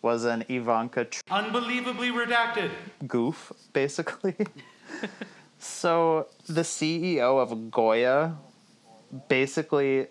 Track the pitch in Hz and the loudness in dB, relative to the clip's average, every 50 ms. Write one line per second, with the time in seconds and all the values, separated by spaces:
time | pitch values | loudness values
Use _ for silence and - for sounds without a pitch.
0 | - 117 117 117 113 120 117 113 117 - 127 127 117 117 117 113 113 123 - 127 | 2 0 0 2 0 0 -2 -2 -4 -4 -4 -4 0 2 0 0 0 -2 -2 -4
1 | 120 - - - - - 180 196 208 220 208 247 240 226 247 247 247 254 247 202 | -4 -4 -6 -12 -6 -2 -2 -2 -2 -2 -2 -4 -2 -2 -4 -4 -4 -4 -6 -4
2 | 240 247 240 240 240 226 240 233 233 233 233 220 185 - - - - - - _ | -4 -2 -2 -2 -2 0 2 2 2 2 0 -2 -4 -4 -6 -10 -14 -18 -14 _
3 | 143 123 - 120 117 131 165 - - - - _ - _ _ 143 135 143 - - | -10 -4 -2 0 0 0 -2 -6 -12 -20 -20 _ -20 _ _ 0 0 0 -2 -4
4 | 160 - - - - 196 - - 214 - - - - - - _ - - 320 - | -6 -6 -8 -4 -4 -6 -2 -2 -4 -6 -6 -16 -20 -20 -20 _ -18 -16 -12 -10
5 | - - - - - - - - - _ _ _ - - - - - 175 165 170 | -10 -10 -10 -12 -14 -16 -16 -20 -20 _ _ _ -16 -14 -10 -2 0 2 4 4
6 | 165 165 160 160 143 - - _ - - 160 160 165 - - - 160 156 165 165 | 6 4 4 2 0 -4 -12 _ -12 -4 -2 -2 0 -2 -2 -2 -2 0 0 0
7 | 165 185 175 143 120 127 135 135 123 117 117 113 113 113 - 123 113 110 110 117 | 0 0 2 2 4 4 4 4 4 2 -2 -8 -8 -4 0 2 4 4 4 4
8 | 120 127 131 143 156 165 165 147 - - - _ _ _ _ _ _ - - - | 4 4 4 4 2 0 -2 -8 -14 -20 -20 _ _ _ _ _ _ -20 -20 -20
9 | - - - 131 - - 139 131 135 135 - 160 156 156 - 143 139 135 135 135 | -20 -16 -16 -16 -2 0 2 2 2 2 0 -4 -2 0 2 2 2 4 2 2
10 | 131 - | 0 -2